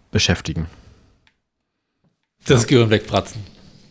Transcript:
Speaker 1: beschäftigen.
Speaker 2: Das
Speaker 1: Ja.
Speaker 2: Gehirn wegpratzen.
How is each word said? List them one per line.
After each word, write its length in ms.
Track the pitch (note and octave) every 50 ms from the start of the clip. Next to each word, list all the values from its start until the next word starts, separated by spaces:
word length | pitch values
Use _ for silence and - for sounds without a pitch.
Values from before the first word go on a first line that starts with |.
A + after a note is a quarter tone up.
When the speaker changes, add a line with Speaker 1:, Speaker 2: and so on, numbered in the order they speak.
| _ _
Speaker 1:
beschäftigen. 560 | - G#2 - - F2+ - - - D2+ E2 D#2+ D#2 - - - - - _ _ _ _ _ _ _ _ _ _ _ _ _ _ _ _ _ _ _ _ _ _ _ _ _ _ _ _ _ -
Speaker 2:
Das 160 | - C#3+ A#2 A#2
Speaker 1:
Ja. 60 | -
Speaker 2:
Gehirn 220 | D3 A#2+ A#2 A2
wegpratzen. 500 | A2 G#2 - - G#2+ G2 F#2 - - A2 G2+ - - - - - - - - _